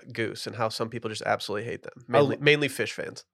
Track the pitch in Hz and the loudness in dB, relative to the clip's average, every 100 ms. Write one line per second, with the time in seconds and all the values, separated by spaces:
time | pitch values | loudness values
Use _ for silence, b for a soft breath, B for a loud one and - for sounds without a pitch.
0 | 127 117 107 - - 107 113 - 113 113 | -8 -2 -2 -4 -8 -2 -2 -2 -4 -4
1 | 113 104 - 107 - 101 117 - - - | -8 -4 0 0 0 -6 -6 -8 -12 -16
2 | 120 131 139 - 143 147 143 - 107 - | 2 4 4 4 6 6 4 0 -4 -4
3 | - - - | -8 -12 -6